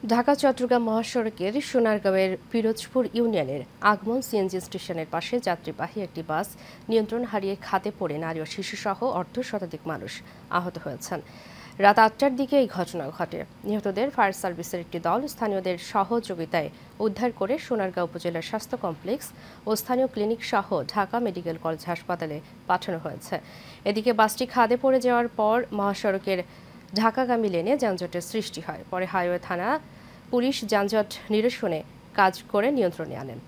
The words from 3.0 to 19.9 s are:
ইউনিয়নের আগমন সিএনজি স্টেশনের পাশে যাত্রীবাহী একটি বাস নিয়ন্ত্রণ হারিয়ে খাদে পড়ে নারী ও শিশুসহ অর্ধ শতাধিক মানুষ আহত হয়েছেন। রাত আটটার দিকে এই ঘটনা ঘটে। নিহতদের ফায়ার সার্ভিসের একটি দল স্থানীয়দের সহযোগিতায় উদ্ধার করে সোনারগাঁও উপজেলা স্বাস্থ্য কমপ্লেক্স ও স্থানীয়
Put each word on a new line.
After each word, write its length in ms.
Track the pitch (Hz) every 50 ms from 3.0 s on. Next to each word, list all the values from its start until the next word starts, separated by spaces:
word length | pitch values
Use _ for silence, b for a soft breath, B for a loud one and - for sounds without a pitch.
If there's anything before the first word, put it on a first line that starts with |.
| 247 - - 226
ইউনিয়নের 440 | 240 233 214 185 147 127 135 147 127 - - - - 202 214
আগমন 280 | 196 202 214 233 262 254 -
সিএনজি 300 | - 214 190 190 180 185 -
স্টেশনের 420 | - - 190 - - 185 165 160 151 -
পাশে 200 | 160 170 - - 247 240
যাত্রীবাহী 520 | - 175 170 - - 160 - 151 165 - 214 202
একটি 160 | 170 - - 165 -
বাস 180 | 156 156 196 - - B B B B B B -
নিয়ন্ত্রণ 320 | 220 226 214 214 220 233 240 226
হারিয়ে 260 | 214 214 196 196 196 196 -
খাদে 240 | - - 190 - 208 208 -
পড়ে 180 | 196 160 147 151 165
নারী 140 | 165 165 165 156
ও 20 | 151 -
শিশুসহ 440 | - 190 - - 202 - 214 190 - - 262 247 180
অর্ধ 160 | 185 - - 233 254 -
শতাধিক 320 | - 208 185 170 160 151 - 165 156
মানুষ 200 | 147 92 - - - - B B B B B - 175
আহত 180 | 180 180 - 165 -
হয়েছেন। 340 | 151 127 - - - 190 156 147 B B B B B B B B B B - 196
রাত 140 | 202 208 226 220
আটটার 260 | 220 220 - - 277 262 247
দিকে 160 | 277 262 - 285 262
এই 60 | 208 -
ঘটনা 280 | 185 180 170 - 175 147 135 160
ঘটে। 220 | - 180 160 - 170 - - - - - 202
নিহতদের 400 | 208 214 202 202 190 196 233 277 277
ফায়ার 200 | - 220 196 190 - -
সার্ভিসের 380 | 190 175 170 170 - - 180 170
একটি 140 | 170 - 175 170 175
দল 120 | 175 226 269 294 -
স্থানীয়দের 440 | - 233 214 202 190 185 185 180 170 - - -
সহযোগিতায় 760 | 214 196 190 233 233 226 - 190 170 165 160 - 170 151 147 B B B B B - 202
উদ্ধার 240 | 220 196 196 226 247 233 -
করে 140 | 190 190 247 320 -
সোনারগাঁও 400 | - 254 226 196 185 180 - 175 170
উপজেলা 340 | - 175 - 175 170 165 165 -
স্বাস্থ্য 260 | - 220 - - - 240 -
কমপ্লেক্স 420 | 185 165 151 - 180 226 294 - - - B B B B B B -
ও 20 | 220 214
স্থানীয় 280 | - -